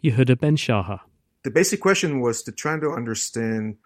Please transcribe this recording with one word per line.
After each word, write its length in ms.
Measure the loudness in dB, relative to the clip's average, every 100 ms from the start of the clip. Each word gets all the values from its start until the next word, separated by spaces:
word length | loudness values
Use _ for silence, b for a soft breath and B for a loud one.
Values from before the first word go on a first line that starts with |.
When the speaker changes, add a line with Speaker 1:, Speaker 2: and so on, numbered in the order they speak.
Speaker 1:
Yehuda 340 | 2 4 4 4
Ben-Shahar. 640 | 4 2 2 0 0 -6 -12 _ _ _
Speaker 2:
The 80 | -8
basic 280 | -2 -2 0
question 400 | 0 2 0 0
was 240 | 0 -2
to 80 | -8
try 260 | -8 -6 -2
to 140 | -4
understand 840 | -4 -4 -6 -6 -4 -2 -2 -4 -10